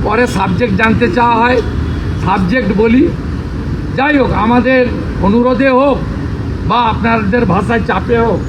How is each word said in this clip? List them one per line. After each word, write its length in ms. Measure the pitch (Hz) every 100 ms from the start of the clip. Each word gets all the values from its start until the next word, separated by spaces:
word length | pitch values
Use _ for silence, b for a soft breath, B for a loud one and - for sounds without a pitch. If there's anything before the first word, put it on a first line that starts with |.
পরে 240 | - 214 247
সাবজেক্ট 460 | - - - 240 190
জানতে 320 | 226 214 240
চাওয়া 240 | - 240 233
হয়, 260 | 240 254 - - - - - - 185
সাবজেক্ট 440 | 196 180 254 202 202
বলি। 260 | 226 247 339 - - - - - - - - -
যাই 220 | 277 294
হোক, 140 | 220
আমাদের 540 | 185 214 247 247 262 240 - - -
অনুরোধে 480 | 180 226 240 254 269
হোক 280 | 254 277 247 - - - - - - -
বা 120 | 226
আপনাদের 640 | 226 214 220 226 202 240 233
ভাষায় 360 | 180 208 233 -
চাপে 300 | 185 190 233
হোক 220 | 233 170